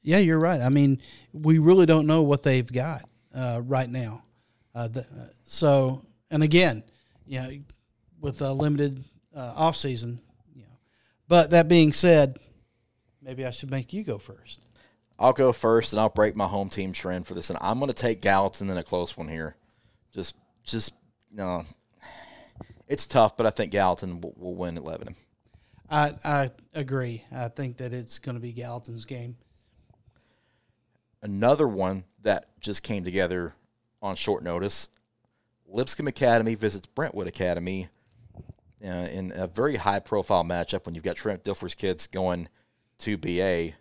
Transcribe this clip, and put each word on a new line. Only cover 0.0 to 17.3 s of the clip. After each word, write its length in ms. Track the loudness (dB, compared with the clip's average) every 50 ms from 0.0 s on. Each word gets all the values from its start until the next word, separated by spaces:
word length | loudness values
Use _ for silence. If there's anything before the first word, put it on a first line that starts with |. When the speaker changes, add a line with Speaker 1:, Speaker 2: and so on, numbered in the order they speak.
Speaker 1:
Yeah, 160 | _ 4 4 4
you're 220 | 6 6 4 4
right. 200 | 2 2 2 2
I 80 | 2 4
mean, 300 | 4 4 4 4 2 0 -4 -18 -20 -20 -20 _
we 260 | -14 -2 2 4 4 6
really 280 | 8 8 8 8 8
don't 200 | 8 6 4 6
know 160 | 4 4 4
what 200 | 4 4 2 2
they've 280 | 2 2 2 2 0 -2
got, 320 | -4 -6 -4 -4 -8 -10 -12 _ _ _ _ _ -10
uh, 280 | -6 -6 -4 -4 -6 -4
right 240 | -2 -2 -2 -2 -2
now. 360 | -6 -6 -6 -8 -10 -14 _ _ _ _ _ _ _ _ _ _ _
Uh, 140 | -8 -8 -6
the, 120 | -8 -10
uh, 260 | -12 _ -18 -20 -20 -20 _ _ _
so, 580 | -8 -4 2 4 6 6 6 4 2 -2 -4 -10 _ _ _ _ _
and 120 | 0 2
again, 400 | 2 6 6 6 6 4 2 -2 -8 _ _ _ _ _ _ _ _
you 140 | -10 -10 -10
know, 100 | -8 -10 -14 -16 -20 _ -20 _ _ _ _ _ _ _ _ _
with 220 | -8 -8 -6 -4
a 100 | -4 -4
limited, 500 | -2 0 0 0 2 0 0 -2 -2 -8 -16 -20 _ _ _ _ _
uh, 200 | -14 -14 -12 -4
offseason, 640 | 0 0 0 0 0 -4 -6 -6 -6 -6 -8 -10 -12 _ _ _ _ _ _ _
you 80 | -20
know. 160 | -20 _ -20 _ _ _ _ _ _ _ _ _ _ 4
But 220 | 6 6 6 8
that 160 | 6 6 8 8
being 240 | 8 8 8 6
said, 460 | 4 4 6 8 8 8 6 4 0 -10 _ _ _ _ _ _ _ _ _ _ _ _ _ _ _ _
maybe 240 | -18 -16 -12 -8 -8
I 60 | -8
should 180 | -8 -10 -10 -8
make 220 | -8 -8 -8 -8
you 100 | -10 -10
go 160 | -8 -8 -10 -10
first. 420 | -12 -20 -20 _ _ -20 -20 -20 _ _ _ _ _ _ _ _ _ _ _ 4
Speaker 2:
I'll 140 | 4 4
go 200 | 6 6 4 4
first, 400 | 4 4 2 4 4 4 2 2
and 80 | 0 2
I'll 80 | 2 2
break 240 | 4 2 2 2 2
my 120 | -2 -4
home 220 | -2 -2 -4 -4 -4
team 220 | -6 -6 -6 -6
trend 340 | -8 -8 -6 -6 -6 -6 -8
for 60 | -8